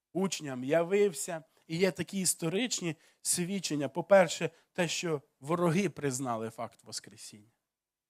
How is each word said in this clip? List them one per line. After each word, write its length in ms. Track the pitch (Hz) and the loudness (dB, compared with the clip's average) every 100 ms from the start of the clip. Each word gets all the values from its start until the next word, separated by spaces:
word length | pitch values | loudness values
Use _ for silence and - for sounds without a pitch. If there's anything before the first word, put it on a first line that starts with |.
| _ | _
учням 500 | 170 190 - 147 127 | -2 -2 -2 -6 -6
явився. 800 | 131 165 170 202 202 156 - 160 - _ - | 2 2 4 2 2 0 -8 -8 -12 _ -6
І 100 | 165 | 0
є 140 | 190 | 0
такі 280 | 180 170 196 | 0 -6 -2
історичні 760 | 180 - 165 190 247 - 175 151 _ _ | -2 0 -2 -2 -2 -2 -4 -6 _ _
свідчення. 680 | - - 175 196 - 147 139 | -2 0 0 -2 -2 -2 -2
По-перше, 600 | 175 165 196 170 - 160 _ _ | -2 6 6 6 2 -6 _ _
те, 140 | - 170 | -2 -2
що 340 | - 175 147 _ _ | -2 -2 -4 _ _
вороги 500 | 135 175 175 165 180 | -4 2 4 4 0
признали 600 | - 143 127 131 113 110 | 0 -4 -2 -4 -4 -6
факт 340 | - 113 - | -8 -12 -14
Воскресіння. 680 | - - - 113 - 107 107 _ _ _ _ _ | -14 -14 -14 -20 -20 -20 -20 _ _ _ _ _